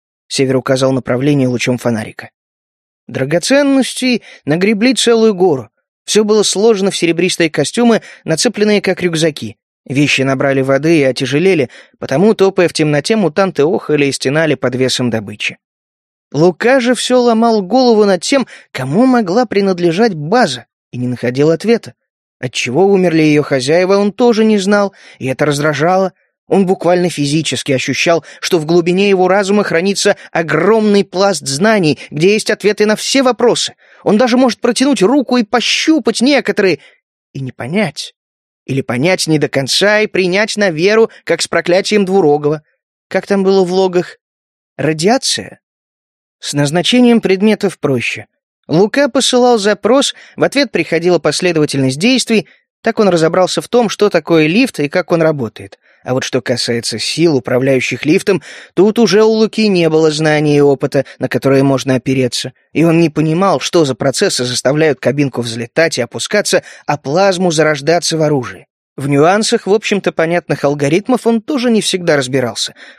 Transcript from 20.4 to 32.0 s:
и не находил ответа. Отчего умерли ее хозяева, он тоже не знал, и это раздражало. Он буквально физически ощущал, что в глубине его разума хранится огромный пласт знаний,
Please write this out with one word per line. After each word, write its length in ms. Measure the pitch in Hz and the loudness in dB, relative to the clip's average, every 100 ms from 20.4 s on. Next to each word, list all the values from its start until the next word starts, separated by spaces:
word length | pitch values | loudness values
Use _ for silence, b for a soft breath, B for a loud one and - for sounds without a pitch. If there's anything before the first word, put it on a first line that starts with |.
| 196 123 - _ _ | 0 -2 -14 _ _
и 80 | 123 | -8
не 80 | 123 | -6
находил 440 | 123 120 127 151 | -4 -4 0 2
ответа. 440 | 165 202 233 - - _ _ _ _ | 2 0 -2 -4 -20 _ _ _ _
Отчего 480 | 123 - 127 135 196 | -10 -6 -4 2 2
умерли 360 | 196 180 160 | 4 2 2
ее 200 | 156 147 | 2 2
хозяева, 540 | 139 139 127 165 185 202 | 0 -2 0 0 2 0
он 160 | 202 | 0
тоже 320 | - 240 214 | 2 2 4
не 140 | 220 208 | 2 2
знал, 340 | 190 208 196 B B B | 2 0 0 B B B
и 80 | 127 | -8
это 200 | 127 147 | -2 -2
раздражало. 680 | 143 151 139 165 185 190 - _ _ _ | 0 -2 0 0 0 0 -6 _ _ _
Он 180 | 190 180 | 0 2
буквально 440 | 190 165 180 175 | 0 0 0 0
физически 600 | 143 143 156 156 123 - | -2 -2 -2 -2 -6 -2
ощущал, 520 | 131 - 127 170 165 B B | -2 -2 -2 0 0 B B
что 180 | - 175 | -2 -2
в 80 | 151 | 2
глубине 420 | 175 170 180 202 | 0 2 0 2
его 180 | 190 185 | 2 2
разума 380 | 196 190 208 | 2 2 0
хранится 520 | 190 165 190 196 208 190 B | 0 0 0 0 -2 -2 B
огромный 720 | 165 170 156 180 226 214 202 | -6 -2 0 2 2 2 2
пласт 420 | 196 180 202 156 135 | 0 -2 -2 -2 -6
знаний, 520 | 139 214 214 156 - | -2 0 2 0 -2